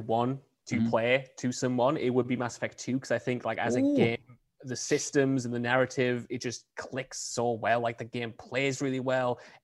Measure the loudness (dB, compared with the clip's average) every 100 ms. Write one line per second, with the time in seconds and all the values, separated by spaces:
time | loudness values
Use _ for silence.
0 | 2 2 2 -2 -8 _ -6 0 2 2
1 | 4 2 2 -4 -4 0 0 2 2 2
2 | 2 2 0 -2 -4 -6 -8 -6 -4 -4
3 | -2 -2 0 -2 -2 -2 0 2 2 4
4 | 2 0 -8 -20 _ _ -10 -8 0 -2
5 | 2 2 4 2 0 -2 2 4 2 2
6 | 0 0 -4 -6 -6 -8 -12 -14 -8 -8
7 | -8 -10 -8 -2 -2 0 2 2 0 -4
8 | -8 -6 -6 -8 -6 0 0 0 -2 0
9 | 0 2 2 -2 -8 -14